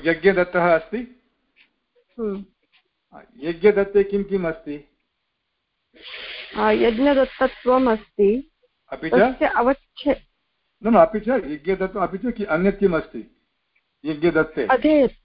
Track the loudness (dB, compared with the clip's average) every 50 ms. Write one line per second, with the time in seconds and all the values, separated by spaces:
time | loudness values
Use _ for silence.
0 | -2 -2 -2 2 2 2 2 2 0 0 0 0 2 2 2 2 0 -4 -8 -10
1 | -10 -12 -16 _ _ _ _ _ _ _ _ _ _ _ _ _ _ _ _ _
2 | _ _ _ -8 -8 -6 -6 -8 -12 -16 _ _ _ _ _ _ _ _ _ _
3 | _ _ -20 -20 -20 _ _ -10 -8 -8 -4 2 2 4 4 4 0 2 2 2
4 | 2 2 -2 -4 -4 -4 -4 -4 -2 -4 -6 -8 -10 -12 -12 -12 -14 _ _ _
5 | _ _ _ _ _ _ _ _ _ _ _ _ _ _ _ _ _ _ _ -20
6 | -20 -20 -18 -16 -16 -16 -16 -16 -16 -12 -6 -2 0 0 2 2 2 0 2 2
7 | 2 2 4 2 0 0 0 -2 -2 -2 -2 -4 0 2 2 4 4 2 0 -2
8 | -4 _ _ 2 2 2 2 0 -4 -10 _ _ _ _ _ _ _ _ -14 -10
9 | -4 0 4 4 4 4 2 0 -2 0 0 0 0 0 -2 -2 _ _ _ -6
10 | -4 -2 -2 -2 -6 _ _ _ _ _ _ _ _ _ _ _ -2 2 6 6
11 | 6 4 2 -2 -2 -2 -2 -2 -2 -6 -10 -8 -4 -4 -4 -2 -4 -6 -4 -4
12 | -4 -4 -4 -6 -6 -6 -6 -6 -4 -2 -2 0 0 0 0 2 0 0 0 0
13 | -4 -6 -12 -16 -16 -16 _ _ _ _ _ _ _ _ _ _ _ _ _ _
14 | -10 -8 -6 -2 -2 0 2 2 0 0 -2 -4 0 0 0 2 2 2 4 4
15 | 2 0 -2 _